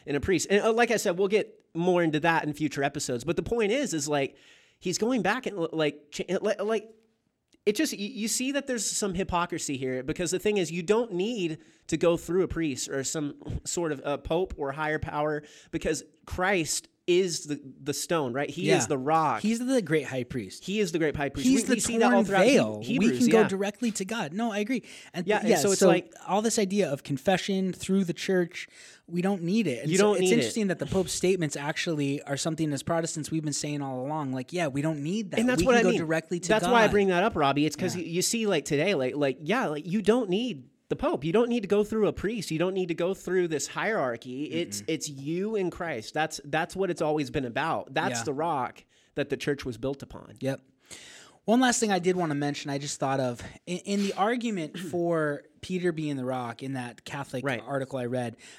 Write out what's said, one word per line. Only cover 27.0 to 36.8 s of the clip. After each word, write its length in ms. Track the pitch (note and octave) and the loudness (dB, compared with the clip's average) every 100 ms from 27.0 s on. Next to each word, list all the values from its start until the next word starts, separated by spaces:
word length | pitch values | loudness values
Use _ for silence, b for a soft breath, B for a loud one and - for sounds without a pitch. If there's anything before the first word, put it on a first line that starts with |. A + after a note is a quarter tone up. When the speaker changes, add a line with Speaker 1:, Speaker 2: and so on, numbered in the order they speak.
Speaker 2:
confession 680 | - C#3 - F#3 - F#3+ F#3+ | -4 -2 2 2 2 0 0
through 320 | E3+ - F#3+ | -4 0 2
the 100 | F3+ | 2
church, 540 | E3+ - F#3 F3 - - B B B - | -2 0 2 2 -4 -14 B B B -8
we 140 | F3 | -2
don't 200 | F#3 G3+ | 0 0
need 260 | E3 G#3+ F#3 | 0 0 0
it. 160 | A#2+ | -2
And 60 | D3+ | 0
Speaker 1:
You 60 | F#3 | 4
Speaker 2:
so 60 | |
Speaker 1:
don't 100 | G#3 G3 | 4 4
Speaker 2:
it's 60 | |
Speaker 1:
need 80 | F#3 | 4
it. 20 | |
Speaker 2:
interesting 340 | A3+ A#3 - G3+ | 4 2 0 -2
that 120 | F3 | -2
the 60 | - | -2
Pope's 280 | F#3+ E3+ | -2 -2
statements 420 | - F3+ F#3+ D#3 D3 | 0 2 2 0 -4
actually 640 | C#3+ D#3+ - D3+ C#3 C#3+ | -6 -4 -2 -2 -2 -2
are 120 | - C#3 | -4 -4
something 380 | E3+ D#3+ D#3+ | -2 -2 -2
as 100 | C#3 | -2
Protestants 480 | - E3 E3 E3 C#3 | -2 -2 -2 -6 -4
we've 100 | D#3+ | -4
been 120 | D3+ | -2
saying 280 | C#3+ D3+ D3 | -4 -4 -4
all 200 | C#3 B2+ C3 | -4 -4 -4
along. 280 | D#3 C#3 | -4 -2
Like, 180 | C3 B2+ | -4 -4
yeah, 160 | F3 D#3+ | -2 -2
we 140 | C3+ | 0
don't 200 | D#3 D#3 | -2 -2
need 300 | D3 G#3 G3 | -2 -4 -2
that. 80 | - | 0
Speaker 1:
And 80 | A#3 | 2
that's 140 | B3 | 2
Speaker 2:
We 60 | F3+ | 4
Speaker 1:
what 80 | A#3+ | 6
Speaker 2:
can 40 | |
Speaker 1:
I 40 | |
Speaker 2:
go 60 | F#3 | 6
Speaker 1:
mean. 80 | - | 2
Speaker 2:
directly 420 | D#3+ D#3+ - F3+ | 2 -2 -2 -6
to 80 | - | 2
Speaker 1:
That's 160 | G#3+ A#3 | 2 6
why 140 | A#3+ | 6